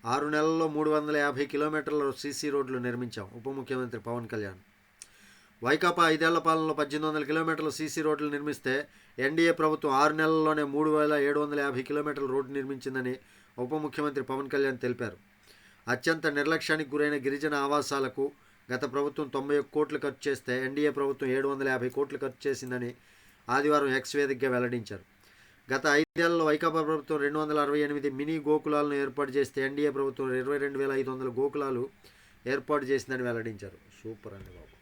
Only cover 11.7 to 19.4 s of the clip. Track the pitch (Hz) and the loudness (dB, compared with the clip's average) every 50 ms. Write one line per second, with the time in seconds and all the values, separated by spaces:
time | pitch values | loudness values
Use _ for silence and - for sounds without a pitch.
11.7 | 127 127 131 - 147 147 143 147 135 139 139 131 127 139 135 131 139 139 135 135 | -2 -4 -4 -2 -2 -2 -2 -2 -4 -2 -2 0 0 -2 -2 -2 -6 -6 -4 -4
12.7 | 139 131 - 135 131 131 127 127 127 127 - _ - - - _ _ - 123 123 | -8 -6 -6 -4 -4 -2 -2 -4 -6 -6 -10 _ -20 -20 -20 _ _ -8 -4 -4
13.7 | 156 156 151 147 - 156 147 147 135 139 127 - 131 135 139 135 147 139 139 135 | -2 -4 -4 -4 -4 -2 -2 -2 -2 -4 -4 -4 -4 -6 -4 -2 0 0 2 0
14.7 | 127 120 - 123 123 123 123 107 90 - _ _ _ _ _ - - - - - | 0 -2 -4 -4 -2 -4 -6 -8 -8 -12 _ _ _ _ _ -20 -20 -20 -20 -20
15.7 | - _ _ 113 127 127 - 170 165 160 160 156 143 143 143 151 160 160 - - | -20 _ _ -4 -2 0 2 0 0 2 0 0 0 2 2 2 0 0 2 0
16.7 | 160 156 156 131 139 147 147 147 147 143 123 135 139 139 147 151 147 143 139 139 | 0 0 0 -2 0 0 2 2 0 0 0 -2 -2 0 -2 0 0 0 2 2
17.7 | 147 147 135 - 147 139 135 127 - - 139 143 - _ _ _ _ _ _ - | 2 2 2 0 -2 -2 -2 -4 -2 -2 -4 -4 -4 _ _ _ _ _ _ -6
18.7 | 127 123 - 131 127 143 143 147 143 - 151 131 127 135 | -4 -4 -4 -2 -2 -2 -2 -2 -2 -4 -6 -4 -4 -4